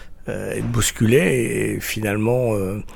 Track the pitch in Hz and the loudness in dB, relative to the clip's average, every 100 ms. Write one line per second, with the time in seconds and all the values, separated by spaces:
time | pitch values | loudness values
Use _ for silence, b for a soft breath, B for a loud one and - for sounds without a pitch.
0 | B - - 98 101 110 113 120 101 - | B -14 -8 -8 -6 -4 -2 0 0 2
1 | 110 131 180 131 117 107 107 101 - - | 4 6 4 2 0 0 -2 -2 -4 -4
2 | 107 104 110 127 120 104 95 104 - | -2 0 2 2 2 0 -2 -4 -8